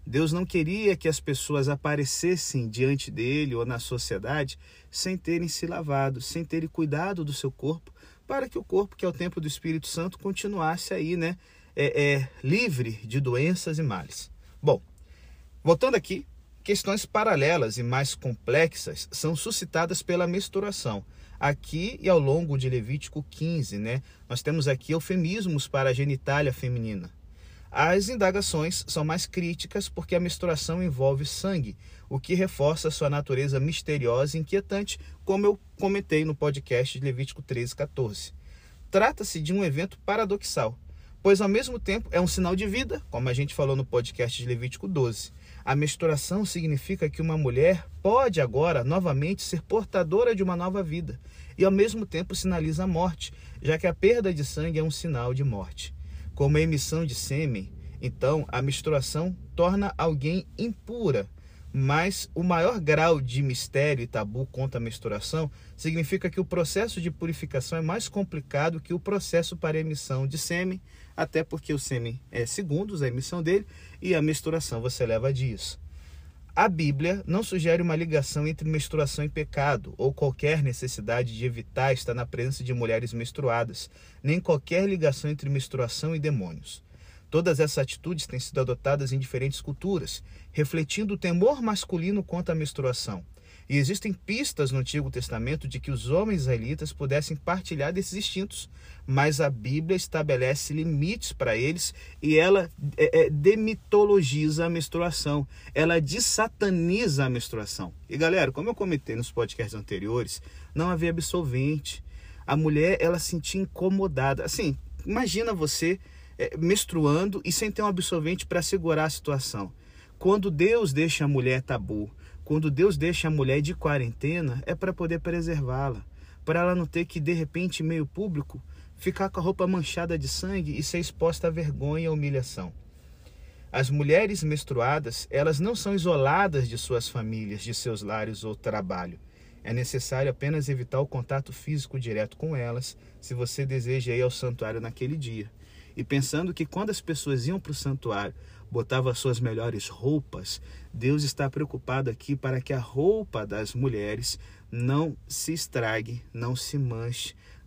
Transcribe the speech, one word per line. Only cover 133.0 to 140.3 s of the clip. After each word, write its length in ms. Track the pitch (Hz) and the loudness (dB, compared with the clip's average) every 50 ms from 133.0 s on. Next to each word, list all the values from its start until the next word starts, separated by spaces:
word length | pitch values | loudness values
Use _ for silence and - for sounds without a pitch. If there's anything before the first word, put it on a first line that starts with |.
| - - - - - - - - - - - - - - | -20 -20 -20 -20 -20 -20 -20 -20 -20 -20 -20 -20 -14 -6
As 180 | - 131 135 127 | -2 0 0 2
mulheres 540 | 143 147 143 143 156 190 220 202 208 160 156 | 2 2 4 6 6 6 6 4 0 -2 -2
menstruadas, 840 | 151 151 143 - - 135 120 117 131 147 156 147 117 117 - - - | -2 -2 -2 -4 -4 -2 0 2 2 0 0 -2 -4 -8 -8 -8 -2
elas 280 | - 139 147 160 156 135 | 0 2 2 2 2 2
não 160 | 180 220 240 | 0 0 -2
são 200 | - - 202 202 | -2 -2 -2 0
isoladas 760 | 190 165 180 165 143 135 139 151 190 202 185 147 139 123 117 | 0 2 2 4 4 4 4 4 4 4 2 2 0 0 -2
de 80 | 113 | -2
suas 320 | 120 - - 127 117 - - | -6 -4 -2 -2 -2 -2 -2
famílias, 540 | - 120 110 110 113 110 110 101 104 101 92 | -6 -4 -4 -4 -4 -4 -6 -6 -8 -8 -8
de 100 | 117 107 | -8 -6
seus 300 | - - 120 110 98 104 | -4 -4 -4 -4 -4 -6
lares 400 | 101 107 110 107 110 107 98 113 | -6 -4 -4 -4 -6 -6 -8 -8
ou 120 | 107 104 | -8 -8
trabalho. 640 | - - 117 107 104 92 90 95 90 87 87 85 - - - - - - - - - - | -6 -4 -4 -4 -2 -4 -4 -4 -6 -6 -8 -10 -14 -18 -20 -20 -20 -20 -20 -20 -12 -8
É 100 | - 117 | -4 -2
necessário 560 | 123 127 - - 127 - - 135 131 139 | -2 -2 -2 -4 -4 -4 -2 -2 0 0
apenas 400 | 135 | 0